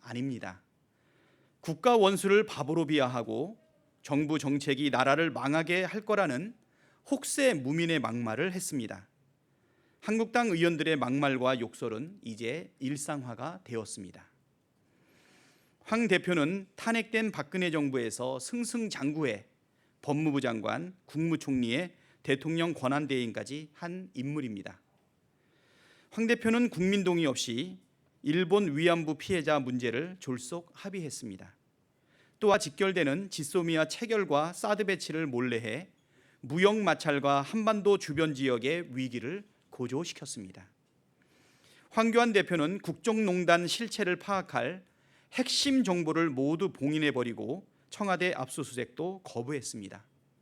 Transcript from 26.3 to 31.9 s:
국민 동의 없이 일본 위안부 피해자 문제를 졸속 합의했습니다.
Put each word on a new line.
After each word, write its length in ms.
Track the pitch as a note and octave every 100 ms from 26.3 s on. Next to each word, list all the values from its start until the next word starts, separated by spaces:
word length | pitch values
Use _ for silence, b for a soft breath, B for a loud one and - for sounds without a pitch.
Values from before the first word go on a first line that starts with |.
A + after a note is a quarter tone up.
| A#3 A3+ A3+ A#3+
국민 340 | D#3 F#3 G3+
동의 220 | F3+ F3 D#3
없이 540 | B2+ - A#2 F3+ F#3 _ _ _ _
일본 560 | C#3 D#3+ F3+ G3+ G3 C#3+
위안부 380 | E3+ E3+ D#3 D3
피해자 440 | - F#3 D3 D3+
문제를 580 | B2+ B2 A#2+ A2+ E3+ F#3
졸속 500 | - B2 - F3 E3+
합의했습니다. 800 | - G3 F#3+ D#3 - A#2 F#2+ F#2+ _ _ _ _